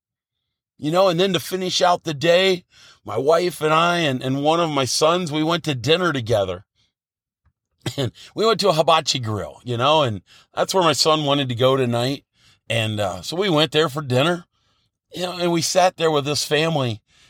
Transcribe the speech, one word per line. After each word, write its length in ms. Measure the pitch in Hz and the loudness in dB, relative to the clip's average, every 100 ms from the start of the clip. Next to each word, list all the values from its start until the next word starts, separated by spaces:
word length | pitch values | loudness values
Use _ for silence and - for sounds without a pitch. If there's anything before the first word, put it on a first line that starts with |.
| _ _ _ _ _ _ _ _ | _ _ _ _ _ _ _ _
You 120 | 147 | -2
know, 180 | 175 196 | 2 2
and 120 | 170 | 2
then 140 | 190 | 0
to 60 | 170 | -2
finish 440 | - 185 185 - | -4 -6 -4 0
out 200 | 180 175 | 2 0
the 120 | - 147 | -4 -2
day, 500 | 160 170 190 180 - _ - _ | 2 4 2 0 -6 _ -20 _
my 140 | 104 107 | -8 -2
wife 440 | 135 165 180 170 | 2 2 0 -2
and 120 | 156 | 0
I 260 | 156 175 175 | 2 2 2
and, 240 | 156 131 | 0 -2
and 200 | 131 135 | -2 -2
one 160 | 147 165 | 0 2
of 120 | 170 | 0
my 140 | 143 127 | 0 -2
sons, 460 | - 156 180 175 | 2 2 2 -2
we 120 | 151 | -2
went 200 | 156 170 156 | -2 -2 -4
to 100 | 131 | -4
dinner 380 | 113 165 175 | 0 2 0
together. 520 | 139 113 110 92 90 - _ _ _ _ _ _ _ _ _ _ _ - | -2 0 0 0 -6 -14 _ _ _ _ _ _ _ _ _ _ _ -10
<laughs> 100 | - | -6
And 160 | 123 - - | -6 -8 -12
we 100 | - | -2
went 160 | 220 208 | 0 2
to 80 | 202 | 2
a 40 | |
hibachi 460 | 156 160 160 - 139 | 2 4 2 2 -4
grill, 420 | 113 107 78 - | -4 -6 -8 -10
you 140 | 123 117 | -8 -2
know, 240 | 131 160 | 2 2
and 220 | 131 101 - - _ - | 2 -4 -12 -20 _ -6
that's 180 | 175 | -2
where 100 | 190 | 2
my 100 | 165 | 2
son 320 | 139 160 156 147 | 2 2 2 2
wanted 240 | 143 135 | 0 0
to 60 | 117 | 0
go 220 | 127 135 | 2 2
tonight. 480 | 123 117 123 143 _ _ _ _ - | 0 0 -2 -6 _ _ _ _ -6
And, 320 | 113 110 107 | -4 -2 -2
uh, 220 | 98 90 | -4 -4
so 140 | 85 160 | -8 -4
we 120 | 202 | 0
went 240 | 151 156 | 2 2
there 180 | 151 160 | 0 0
for 120 | 135 | -2
dinner, 440 | 143 123 156 175 - _ _ _ _ _ _ | -2 0 0 -2 -8 _ _ _ _ _ _
you 80 | - | -10
know, 160 | 180 180 | -8 -4
and 140 | 175 | -2
we 100 | 170 | 0
sat 360 | - 185 180 165 | 0 2 0 2
there 120 | 160 | 0
with 160 | 151 139 | 0 0
this 180 | 143 | -4
family 580 | - 147 165 156 127 104 _ _ _ | -2 0 0 0 -2 -6 _ _ _